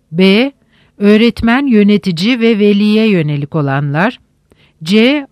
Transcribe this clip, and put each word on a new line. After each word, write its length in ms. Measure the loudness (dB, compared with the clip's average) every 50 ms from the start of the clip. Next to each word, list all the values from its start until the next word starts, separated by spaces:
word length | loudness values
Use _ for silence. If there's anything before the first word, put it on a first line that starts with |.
| _ _
B. 400 | -4 0 0 2 2 0 0 -4 -6 _ _ _ _ _ _ _ _ -2
Öğretmen, 680 | 2 2 4 4 2 0 0 -2 -2 -2 0 0 0
yönetici 720 | 0 2 2 2 2 0 0 -2 -4 -4 -4 -2 -2 -2 0
ve 180 | 0 0 0 2
veliye 500 | 2 2 2 2 0 0 0 0 0 0
yönelik 460 | 0 0 -2 -2 -4 -6 -6 -6 -4
olanlar. 640 | -4 -2 -2 -2 -4 -4 -4 -2 -2 -2 -4 -4 -8 _ _ _ _ _ _ _ _ _ _ _ _
C. 440 | -6 -2 0 2 2 2 0 -2 -6 -8